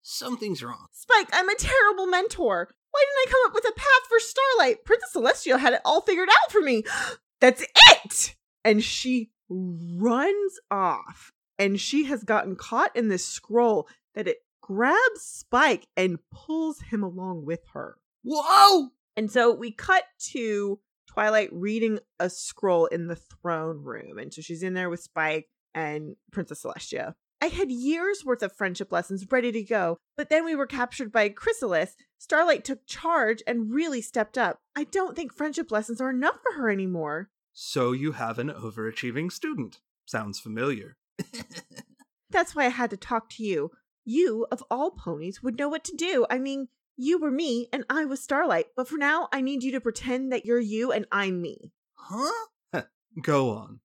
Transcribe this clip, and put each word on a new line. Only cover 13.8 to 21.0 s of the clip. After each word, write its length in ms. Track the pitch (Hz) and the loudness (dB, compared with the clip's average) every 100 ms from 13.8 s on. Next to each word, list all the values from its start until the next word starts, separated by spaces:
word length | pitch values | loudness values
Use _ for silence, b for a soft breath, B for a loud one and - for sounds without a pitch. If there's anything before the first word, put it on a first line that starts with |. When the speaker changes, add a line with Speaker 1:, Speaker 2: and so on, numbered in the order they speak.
| - b _ | -2 b _
Speaker 2:
that 120 | - 185 | -8 -4
it 120 | - _ _ | -4 _ _
grabs 580 | - 196 247 370 508 427 | -8 0 2 4 2 0
Spike 680 | - - - 240 294 202 _ | -16 -18 -2 2 2 2 _
and 240 | - 185 165 _ | -2 -2 -2 _
pulls 480 | - - 320 320 294 | -20 -6 -4 -2 -6
him 220 | - 220 | -6 -4
along 420 | 196 180 185 175 | -4 -6 -10 -8
with 160 | 147 165 _ | -6 -8 _
her. 240 | - 147 - _ _ | -14 -14 -14 _ _
Speaker 1:
Whoa! 640 | - 302 294 381 392 381 269 _ _ | -6 -4 4 8 8 8 2 _ _
Speaker 2:
And 160 | - 214 | -6 0
so 220 | 254 240 | 4 4
we 180 | 226 233 | 4 -4
cut 340 | 220 - 370 - _ - | -10 2 2 2 _ -12
to 500 | 269 226 208 202 202 _ _ | -6 -4 -2 -2 -6 _ _